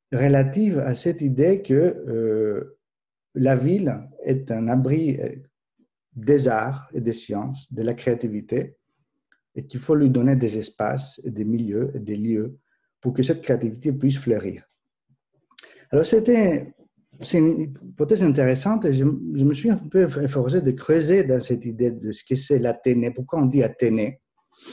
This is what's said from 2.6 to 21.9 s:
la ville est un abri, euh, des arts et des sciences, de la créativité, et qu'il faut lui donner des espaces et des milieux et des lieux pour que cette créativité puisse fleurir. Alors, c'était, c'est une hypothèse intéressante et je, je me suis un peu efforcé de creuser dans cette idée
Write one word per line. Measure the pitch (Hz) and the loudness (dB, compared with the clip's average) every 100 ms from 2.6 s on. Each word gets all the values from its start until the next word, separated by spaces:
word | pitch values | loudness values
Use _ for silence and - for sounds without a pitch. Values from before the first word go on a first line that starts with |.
| - _ _ _ _ _ _ 135 | -8 _ _ _ _ _ _ 0
la | 131 | 2
ville | 127 139 202 156 101 - - | 2 2 0 -2 -6 -10 -8
est | - 135 135 | -4 -4 -4
un | 113 113 | -4 0
abri, | 127 131 156 156 - | 0 2 0 0 -2
euh, | - 135 - _ _ _ _ _ _ 120 | -6 -10 -18 _ _ _ _ _ _ -4
des | 107 143 127 | 2 4 4
arts | 110 120 135 - | 0 -2 -8 -10
et | - | -6
des | 113 | -4
sciences, | 113 - 101 131 135 - | -6 -6 -6 -6 -10 -12
de | 113 | -6
la | 113 | -4
créativité, | 117 127 117 117 104 - 123 - - _ _ _ _ _ _ _ | -2 -2 -2 -4 -6 -6 -6 -6 -12 _ _ _ _ _ _ _
et | 131 - | -16 -12
qu'il | 127 | -6
faut | - | 0
lui | 151 135 | 2 4
donner | 127 131 | 4 2
des | 131 113 107 | 2 0 -4
espaces | - - 107 135 - - | -8 -6 -4 -4 -8 -14
et | - | -10
des | 107 | -6
milieux | 107 117 107 104 135 | -4 -4 -2 -4 -2
et | 120 | -4
des | 104 104 | -4 -4
lieux | 113 107 117 - _ _ _ _ | -2 -2 -4 -10 _ _ _ _
pour | 127 | -2
que | 131 | 0
cette | 131 165 | 0 0
créativité | - 117 113 113 151 | 0 0 -2 -4 -4
puisse | 135 135 135 | 0 0 0
fleurir. | 120 104 95 90 - _ _ _ _ _ _ _ _ - - - _ | 0 -2 -2 -10 -16 _ _ _ _ _ _ _ _ -20 -20 -20 _
Alors, | 143 | 0
c'était, | 160 220 233 233 190 151 - - _ _ _ - | 4 2 4 4 4 0 -6 -16 _ _ _ -20
c'est | - 175 | -2 2
une | 160 160 | 4 2
hypothèse | 156 135 - - 151 208 | -4 -10 -12 -4 0 2
intéressante | 170 139 127 131 202 220 | 4 4 2 2 0 0
et | 165 | 0
je, | 135 | 2
je | 143 - 165 139 | 2 0 -4 0
me | 143 | 2
suis | 139 233 | 2 0
un | 202 | -2
peu | 151 190 170 143 | 0 2 2 0
efforcé | 143 139 123 180 | -2 -2 0 0
de | 135 | 0
creuser | 131 - 165 151 196 | 0 2 2 4 2
dans | 139 127 | 2 0
cette | - 120 | -2 -6
idée | 120 113 123 | -6 -2 -2